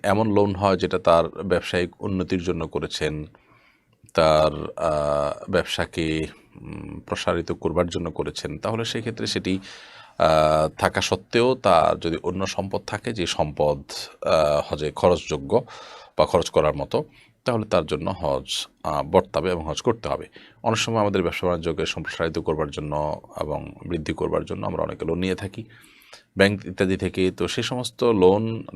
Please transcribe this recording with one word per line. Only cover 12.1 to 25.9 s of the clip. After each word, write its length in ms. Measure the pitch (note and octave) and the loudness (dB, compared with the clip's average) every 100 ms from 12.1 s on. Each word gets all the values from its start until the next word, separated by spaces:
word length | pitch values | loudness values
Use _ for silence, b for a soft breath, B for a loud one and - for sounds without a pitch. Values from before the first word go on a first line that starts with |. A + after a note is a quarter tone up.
| E2 | -2
অন্য 240 | F2 F2+ F#2+ | -4 -4 -4
সম্পদ 340 | - G2 G2 - | -4 -4 -6 -6
থাকে, 260 | G#2 - | -6 -6
যে 120 | A#2 E2+ | -4 -4
সম্পদ, 540 | - D#2+ C#2+ D2+ D2 - - - - - | -2 -2 2 2 0 -4 -12 -12 -8 2
আহ, 460 | E2+ D2+ D2+ - | 4 4 2 0
হজে 180 | D#2+ D2+ | -4 -4
খরচযোগ্য 760 | C#2+ - E2+ - D2+ C#2 A2 C#3+ B B B B - | 2 4 4 0 -6 0 -2 -2 B B B B 0
বা 80 | D#2 | 2
খরচ 240 | F2+ E2 | 2 2
করার 260 | E2+ D2+ C#2+ | 2 2 0
মতো, 280 | C2+ A#2+ - b b _ - | -4 -4 -4 b b _ -4
তাহলে 200 | A#2 G#2 | -4 0
তার 200 | F2+ D#2 | 0 0
জন্য 280 | D2+ E2+ F#2+ | -4 -4 -4
হজ, 480 | D#2+ C2+ C2+ - - _ | -2 -2 -4 -8 -8 _
আহ, 200 | - D2 | -6 -4
বর্তাবে 480 | C#2 F2+ - E2 E2+ | 2 2 2 0 -2
এবং 140 | F2 D#2+ | -2 -4
হজ 160 | D2+ | -2
করতে 280 | - A#2 - | -2 -2 -4
হবে। 160 | - - B B B | -6 -6 B B B
অনেক 140 | - A2 | -2 0
সময় 240 | - A2+ | 0 0
আমাদের 200 | G#2 G2 | 2 2
ব্যবসা 260 | F2 - F#2 | 0 0 0
বাণিজ্যকে 380 | F2 E2 D2+ D#2+ | 0 -2 -2 -4
সম্প্রসারিত 540 | - D#2 - E2 D#2+ | -4 -8 -4 -2 -2
করবার 300 | D#2+ D#2 D2+ | -2 -2 -4
জন্য 520 | D2 D2 D2 D2+ D2+ - - | -6 -6 -4 -2 -6 -10 -8
এবং 320 | D2+ D2 C#2+ C#2+ - | -6 -6 -8 -12 -6
বৃদ্ধি 240 | E2 D#2 | -4 -4
করবার 320 | D#2+ D#2+ D#2+ D#2+ | -4 -2 -2 -4
জন্য 200 | F#2 G2+ | -6 -4
আমরা 180 | E2+ | -4
অনেকে 220 | D#2 - D#2+ | -4 -4 -4
লোন 140 | E2 | -2
নিয়ে 160 | F#2 F2+ | -2 -2
থাকি 280 | G2 - A2 B B | -6 -10 -16 B B